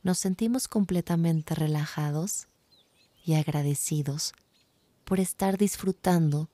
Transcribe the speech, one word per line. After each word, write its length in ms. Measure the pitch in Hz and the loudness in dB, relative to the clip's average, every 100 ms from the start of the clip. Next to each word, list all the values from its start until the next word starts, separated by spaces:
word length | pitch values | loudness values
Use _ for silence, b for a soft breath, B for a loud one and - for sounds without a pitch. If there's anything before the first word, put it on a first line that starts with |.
Nos 160 | 185 180 | 0 0
sentimos 480 | 190 185 226 247 - | -2 0 0 0 -2
completamente 880 | 214 190 175 - 170 165 160 151 | -2 0 0 0 2 2 2 0
relajados 920 | 160 156 151 151 - 147 147 185 - - _ _ _ _ _ _ _ | -2 0 0 -2 -4 -4 -2 -4 -8 -10 _ _ _ _ _ _ _
y 100 | - | 0
agradecidos 960 | 156 151 147 143 143 - 151 139 143 - - _ _ _ _ _ _ | 2 2 0 0 -2 -2 -2 -2 -4 -6 -8 _ _ _ _ _ _
por 160 | - 190 | -2 0
estar 380 | 185 - 196 190 | 0 0 0 2
disfrutando 920 | 202 - 190 190 - 175 160 147 160 | 0 0 -4 0 2 4 4 0 -4